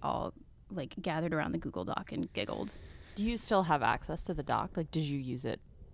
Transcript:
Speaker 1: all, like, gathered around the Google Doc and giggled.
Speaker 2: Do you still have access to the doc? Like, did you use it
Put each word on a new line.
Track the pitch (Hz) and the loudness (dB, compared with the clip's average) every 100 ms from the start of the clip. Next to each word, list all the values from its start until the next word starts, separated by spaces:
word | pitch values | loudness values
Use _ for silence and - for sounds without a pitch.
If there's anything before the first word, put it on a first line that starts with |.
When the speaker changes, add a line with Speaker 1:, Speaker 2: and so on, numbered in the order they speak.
Speaker 1:
all, | - - - - - - - | 0 0 0 -6 -18 -20 -8
like, | 185 131 - | -6 -6 -2
gathered | 175 160 170 | 0 0 2
around | 156 - | 0 0
the | - | -2
Google | - - 92 | -2 -4 -2
Doc | - - | -2 -4
and | - - | -4 -2
giggled. | - - - 208 - - - - - | -2 -2 -2 -4 -8 -14 -16 -10 -2
Speaker 2:
Do | |
you | 220 233 | 0 0
still | - 202 | 4 6
have | 165 147 | 6 6
access | 113 - - 156 | 6 2 0 -4
to | - 147 | -2 -2
the | |
doc? | 143 110 170 - | 2 2 2 -2
Like, | 156 | 0
did | 160 | 2
you | 147 143 | 2 0
use | 127 123 123 | -2 -2 -2
it | - - - - | -4 -6 -18 -18